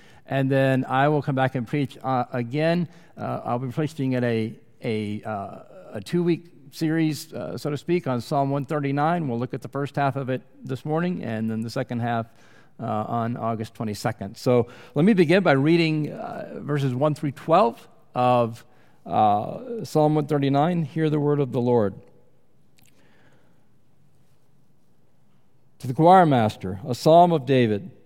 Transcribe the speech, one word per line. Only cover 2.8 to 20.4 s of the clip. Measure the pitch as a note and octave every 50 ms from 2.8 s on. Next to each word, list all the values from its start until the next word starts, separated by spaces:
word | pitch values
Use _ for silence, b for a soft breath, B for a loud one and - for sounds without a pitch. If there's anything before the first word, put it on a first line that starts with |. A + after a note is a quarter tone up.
| F3 - B B B B B
Uh, | B A2 A#2+ B2 B2+ -
I'll | - A#2+ B2
be | C3 C3
preaching | A#2+ - D#3 D3+ - - C3+ C3 B2+
at | B2 B2
a, | A#2+ A#2 A2+ A2 A2+ - - - _ _ _ -
a, | B2+ A2 G#2+ G#2+ G#2 G#2 G#2+ -
uh, | A2+ G#2+ G2+ G2 F#2+ - - - - - - - - -
a | A2
two-week | F#2+ - - F3 F3 F3 E3+ - - - - - - - -
series, | - E3 D#3 D#3 E3 D#3+ D#3 D3 C3+ - - -
uh, | - F2 - -
so | B2 - D3
to | C#3
speak, | C3 - - F3 F3+ - C3+
on | B2+ A#2+
Psalm | A2+ - D#3 C#3 C#3 C#3
one | C#3 C#3+ C#3
thirty-nine. | - C#3 D3 C#3+ C#3 C#3 C#3+ D3 D#3+ F3 F3 D#3+ C3+
We'll | A#2 A#2
look | B2+ B2+ -
at | B2 -
the | -
first | - C#3 C#3+ C3 -
half | D3 C#3+ C3+ A#2
of | C#3 C#3 A#2+
it | C3 B2 - - - - -
this | C3 C3+ B2 -
morning, | D3+ D3+ D#3+ F3 F3+ F3+ - -
and | A2+ A2+ A2 A2+ A2+
then | A2 A2
the | A2+ A#2
second | - C3 B2+ - B2 A#2
half, | A#2 A#2+ A#2+ A#2 A2+ - - b b b b b b b b -
uh, | A#2
on | A#2 A2 G#2+ A2 A2+ A#2 A#2 A2+ A#2 A#2+
August | - A2+ A2+ A2+ A2 A2+ - -
twenty-second. | - A#2 G#2+ G#2 - - A#2 A2 - G2 G2 A2+
So | - - C3+ B2 A#2+ A#2 B B B B B B
let | C#3+ D#3+
me | G#3 A#3
begin | F3+ F3 C#3 E3+ G3+ F3+
by | F3 C#3
reading, | C3+ C3+ D#3 E3+ E3+ E3+ D#3+ D#3 D#3 D3+ -
uh, | - - - - - - - - -
verses | - - C3 D3 D3 C#3 C3+ B2
one | B2+ C#3+ D#3 D3
through | - - C#3+ -
twelve | - - D#3+ D#3+ F3+ A3 A#3 A#3 - - - - - - - -
of, | - B2+ B2 B2 B2 A#2+ A2+ A#2 - - b b b b b b b b
uh, | - - A2 A2 G#2+ G2+ G#2 - - - - B3 B3+ A#3+ A3+ E3+
Psalm | - - D#3 D3+ D3+ D3+
one | D3+ D3
thirty-nine. | C#3 D3+ C#3+